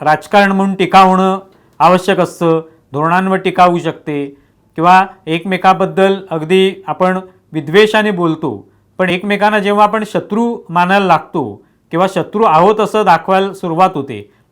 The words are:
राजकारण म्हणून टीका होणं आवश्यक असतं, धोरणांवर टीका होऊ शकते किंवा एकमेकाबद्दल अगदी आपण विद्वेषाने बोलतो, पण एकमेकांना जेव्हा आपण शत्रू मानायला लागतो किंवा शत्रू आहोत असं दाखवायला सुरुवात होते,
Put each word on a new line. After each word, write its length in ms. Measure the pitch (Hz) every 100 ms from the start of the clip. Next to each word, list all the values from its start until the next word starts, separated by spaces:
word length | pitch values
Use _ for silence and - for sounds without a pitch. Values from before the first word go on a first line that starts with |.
राजकारण 500 | 147 151 - 208 196
म्हणून 240 | 196 196 190
टीका 240 | 180 190
होणं 400 | 190 185 190 190 - _ _ -
आवश्यक 400 | 160 185 202 180
असतं, 420 | 170 - 170 160 160 _ _
धोरणांवर 440 | 143 160 180 190 190
टीका 260 | 185 180
होऊ 160 | 180 175
शकते 460 | 160 160 - 143 139 - _ _ _ -
किंवा 300 | 175 185 190 - -
एकमेकाबद्दल 880 | 165 190 185 185 185 185 160 196 196 190
अगदी 520 | 165 156 190 190 190 -
आपण 320 | 151 185 185 185 _ _
विद्वेषाने 600 | 156 143 185 214 214 214
बोलतो, 580 | 180 165 156 151 104 - _ _ -
पण 100 | 180
एकमेकांना 500 | 180 202 202 214 208
जेव्हा 240 | 196 208
आपण 200 | 208 220 214
शत्रू 500 | 175 - 208 240 233 -
मानायला 360 | 170 180 196 190
लागतो 600 | 156 - 175 117 98 _ _ _
किंवा 140 | 165 185 185
शत्रू 280 | - 208
आहोत 360 | 220 160 190 214
असं 260 | 202 214 196
दाखवायला 480 | 165 - 190 196
सुरुवात 360 | 190 175 160 185 147
होते, 360 | 139 104 - _ _